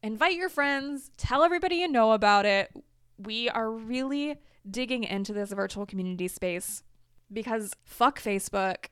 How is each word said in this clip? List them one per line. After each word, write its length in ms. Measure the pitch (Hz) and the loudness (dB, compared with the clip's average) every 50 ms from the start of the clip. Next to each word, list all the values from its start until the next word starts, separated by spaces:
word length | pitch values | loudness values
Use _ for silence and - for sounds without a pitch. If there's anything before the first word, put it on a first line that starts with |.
| - | -4
Invite 320 | 214 220 214 302 349 370 | -4 0 2 2 2 2
your 160 | 339 359 370 | 0 -2 -4
friends, 600 | - - 285 285 277 277 269 285 285 277 - - - | 0 0 2 2 2 0 -2 -4 -8 -8 -10 -12 -16
tell 260 | - - - 247 277 311 | -8 -4 0 4 6 6
everybody 340 | 339 349 349 359 370 359 | 6 4 2 0 0 0
you 120 | 339 349 330 | 0 0 2
know 240 | 285 240 226 220 220 | 4 4 6 6 6
about 320 | 214 208 208 202 202 202 | 6 6 6 6 6 6
it. 260 | 208 196 196 196 - - - - _ _ _ _ _ _ | 6 4 4 2 0 -6 -20 -20 _ _ _ _ _ _
We 320 | _ 196 214 214 226 240 233 | _ -10 -6 -6 -2 -2 0
are 220 | - 220 226 220 | 0 0 -2 -2
really 680 | 226 226 220 220 247 254 262 269 277 285 285 302 294 285 _ - _ _ _ 202 | -4 -6 -6 -4 -4 -2 -2 -2 -2 -2 -2 -4 -6 -8 _ -20 _ _ _ -10
digging 340 | 190 233 254 226 254 240 220 | -6 -4 -2 -2 -2 -4 -2
into 280 | - - 196 196 196 208 | -4 -4 -4 -4 -4 -4
this 200 | 208 202 202 208 | -6 -6 -4 -4
virtual 340 | 196 196 196 - 196 202 | -4 -4 -4 -4 -8 -8
community 420 | 202 - 190 185 185 180 180 180 180 | -6 -6 -6 -4 -4 -4 -4 -4 -6
space 540 | - - - 180 175 175 - - - - _ - _ _ _ _ _ _ _ _ 202 | -4 -4 -4 -4 -2 -4 -6 -8 -10 -10 _ -18 _ _ _ _ _ _ _ _ -10
because 400 | 220 220 247 226 226 214 202 - _ _ | -8 -6 -4 -4 -4 -4 -6 -12 _ _
fuck 380 | - - - 233 262 277 - | -20 0 2 2 2 4 2
Facebook. 680 | - 220 202 196 - - - 202 190 190 185 - - - | -4 -2 -2 -2 -2 -2 -2 -2 0 0 -2 -4 -10 -16